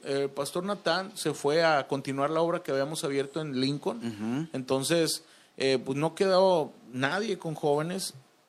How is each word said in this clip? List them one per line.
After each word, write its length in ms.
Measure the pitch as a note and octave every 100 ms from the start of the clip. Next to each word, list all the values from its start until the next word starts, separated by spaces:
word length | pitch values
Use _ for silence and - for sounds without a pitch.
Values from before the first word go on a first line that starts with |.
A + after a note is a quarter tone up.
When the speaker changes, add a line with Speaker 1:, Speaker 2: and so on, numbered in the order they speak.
Speaker 1:
el 260 | - C#3 C#3
pastor 360 | C3+ C#3 F3+ F#3+
Natán 460 | G3+ E3+ F3 F#3+ -
se 180 | D#3
fue 300 | - C#3+ D#3
a 240 | E3 D3+ C3
continuar 420 | D3 C3+ C3+ C#3+
la 120 | D#3+
obra 200 | E3+ E3+
que 100 | E3
habíamos 340 | C3+ C#3 D#3 D3+
abierto 340 | C#3 C#3 D#3+
en 200 | D#3 B2+
Lincoln. 380 | C3+ C#3+ F#3 A#2+ A#2
Speaker 2:
Ujú. 440 | G#2 A2 C3 D#3+
Speaker 1:
Entonces, 720 | C3+ B2+ C3+ C3+ E3+ D#3 - - - - -
eh, 220 | C3+ C3
pues 140 | A2 C#3
no 160 | D#3+
quedó 600 | - F#3+ F#3 F#3+ F3 C#3+ - -
nadie 460 | B2+ C#3 F3+ A3+ F3+
con 180 | E3 D3+
jóvenes, 580 | D3+ D3 E3 F#3+ - - - _